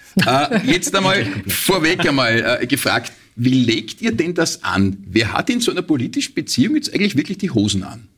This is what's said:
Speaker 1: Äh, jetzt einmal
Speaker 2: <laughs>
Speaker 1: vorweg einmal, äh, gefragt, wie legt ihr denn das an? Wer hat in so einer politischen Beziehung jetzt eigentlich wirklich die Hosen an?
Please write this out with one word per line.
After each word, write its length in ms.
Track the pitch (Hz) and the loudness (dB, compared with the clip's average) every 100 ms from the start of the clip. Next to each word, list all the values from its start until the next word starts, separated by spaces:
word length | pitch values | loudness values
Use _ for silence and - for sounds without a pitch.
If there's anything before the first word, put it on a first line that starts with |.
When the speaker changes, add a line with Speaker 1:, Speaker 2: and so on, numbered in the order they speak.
| - - | -6 0
Speaker 1:
Äh, 500 | 147 131 147 226 254 | 2 2 2 0 2
jetzt 240 | 180 - | 0 0
einmal 300 | 196 190 190 123 - | 0 2 0 -2 -4
Speaker 2:
<laughs> 100 | 101 | -6
Speaker 1:
vorweg 600 | - - 190 160 180 175 | -2 0 2 2 2 2
einmal, 520 | 139 123 113 92 120 | 2 2 2 2 0
äh, 60 | 123 | 0
gefragt, 440 | 135 - 107 - - - - | -2 0 0 -2 -12 -16 -2
wie 180 | 120 131 | 2 4
legt 380 | 117 113 104 - | 4 0 -2 -6
ihr 100 | 226 | -2
denn 220 | 220 165 | 0 -2
das 280 | 170 165 - | 0 -2 -2
an? 340 | - 92 98 98 - | -2 0 0 -2 -2
Wer 260 | 95 110 | 0 0
hat 160 | 110 - | 0 0
in 120 | 240 | 0
so 100 | 233 | 0
einer 100 | 175 | -2
politischen 520 | - 302 - - - | 0 0 0 -4 -4
Beziehung 400 | - - - 240 302 | -6 -2 0 2 0
jetzt 160 | - | -2
eigentlich 240 | 180 202 131 | -2 0 0
wirklich 220 | - 190 | -2 -4
die 120 | 190 | -2
Hosen 320 | 120 104 98 | 0 2 0
an? 240 | 92 - - | -6 -12 -20